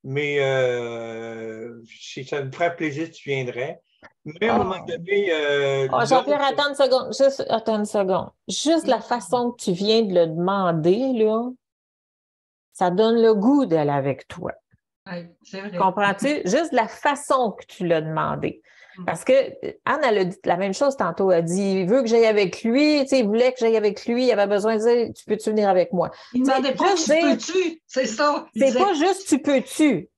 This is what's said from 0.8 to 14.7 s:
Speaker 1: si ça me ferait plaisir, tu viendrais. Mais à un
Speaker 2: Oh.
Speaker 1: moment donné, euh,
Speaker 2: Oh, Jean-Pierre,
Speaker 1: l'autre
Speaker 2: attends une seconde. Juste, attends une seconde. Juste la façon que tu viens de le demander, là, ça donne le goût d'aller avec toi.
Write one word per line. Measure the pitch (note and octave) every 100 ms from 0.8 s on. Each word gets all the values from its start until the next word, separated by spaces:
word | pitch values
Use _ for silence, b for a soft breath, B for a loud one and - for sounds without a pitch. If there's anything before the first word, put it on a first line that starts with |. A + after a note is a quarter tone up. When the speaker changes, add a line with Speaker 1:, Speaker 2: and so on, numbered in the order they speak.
| A#2+ A#2 A2+ A2+ A2+ A2+ A2+ A2 A#2 A#2 A#2
Speaker 1:
si | - - - C3
ça | D3
me | C3+
ferait | C3 E3+ E3+
plaisir, | D#3 C#3+ E3
tu | - C#3+
viendrais. | C#3 B2 A#2 C#3+ E3+ _ b b _ D#3
Mais | D#3+ G#3+
à | A3
un |
Speaker 2:
Oh. |
Speaker 1:
moment | F#3 F#3 -
donné, | E3+ E3+ G3+ G3+
euh, | D#3 D3 C#3+ C#3 C3+ C3+
Speaker 2:
Oh, | C3 -
Jean-Pierre, | C4 C4 D4
Speaker 1:
l'autre | C#4
Speaker 2:
attends | C4+ C#4+
une | C#4+
seconde. | C4+ B3+ - A3
Juste, | C4+ C4+ -
attends | A3+ A3+ G#3+
une | G#3+
seconde. | G#3+ F#3+ F#3 - _ -
Juste | F#3+ C#4+ E4 D4+
la | A3+
façon | - A#3+ - B3 A#3+
que | A#3+
tu | -
viens | F3 G3+ A3
de | A3 F3
le | E3
demander, | D#3+ F3+ G3 F#3 E3 E3 G3+ C4+
là, | B3 G#3+ A3 B3 B3+ _ _ _ _ _ _ _ _ _ _ _
ça | - F#3
donne | F3+ A3 A#3
le | A3+
goût | G#3+ G#3+ C#4+ A#3+
d'aller | D#3+ D3
avec | C#3+ C3+ C3 -
toi. | F3 - - _